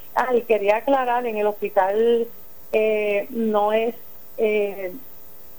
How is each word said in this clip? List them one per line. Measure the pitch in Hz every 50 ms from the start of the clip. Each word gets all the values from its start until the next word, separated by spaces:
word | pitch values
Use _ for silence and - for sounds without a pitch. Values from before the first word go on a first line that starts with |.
| - - -
Ah, | - 247 247 247
y | 233 233
quería | - 220 202 202 202 208
aclarar, | 226 226 277 277 269 254 247 240 247 247
en | 233 214
el | 214 208
hospital, | 208 208 - 208 196 - 196 185 190 202 220 226 233 240 233 233 226 - - - - - - - - -
eh, | 220 214 220 214 214 208 208 202 202 202 -
no | - 226 226 220 214 208 208 208 214
es, | 220 226 240 233 - - - - - - - - -
eh, | 226 214 214 214 202 202 190 196 190 180 185 - - - - - - - - - - - -